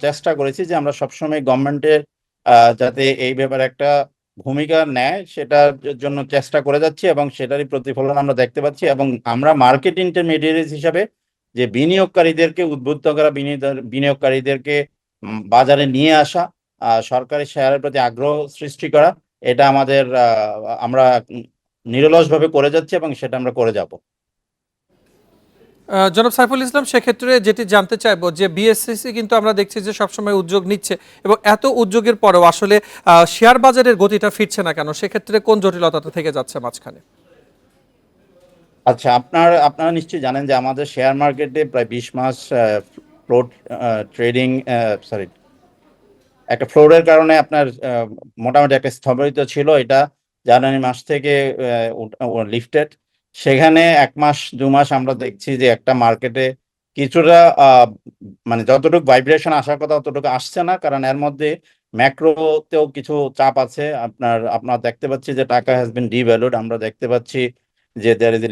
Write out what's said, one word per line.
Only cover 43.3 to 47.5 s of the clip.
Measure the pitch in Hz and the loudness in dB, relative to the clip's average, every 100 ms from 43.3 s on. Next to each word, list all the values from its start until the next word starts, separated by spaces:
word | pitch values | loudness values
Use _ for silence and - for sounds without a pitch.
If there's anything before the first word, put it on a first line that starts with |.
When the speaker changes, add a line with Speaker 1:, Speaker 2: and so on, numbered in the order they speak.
| 165 175 _ - | 0 0 _ -16
Speaker 1:
আহ, | 120 123 110 101 | -8 -4 -4 -6
ট্রেডিং, | - 120 120 127 131 | -4 -2 -2 -2 -4
আহ, | 131 120 113 101 | -4 -4 -2 -4
সরি, | - 107 92 _ _ _ _ _ _ _ _ _ _ _ - | -8 -12 -12 _ _ _ _ _ _ _ _ _ _ _ -8
একটা | 117 131 | -6 0
ফ্লোরের | - 151 165 165 | 4 8 6 6
কারণে | 160 160 156 | 4 4 2
আপনার, | 151 | 2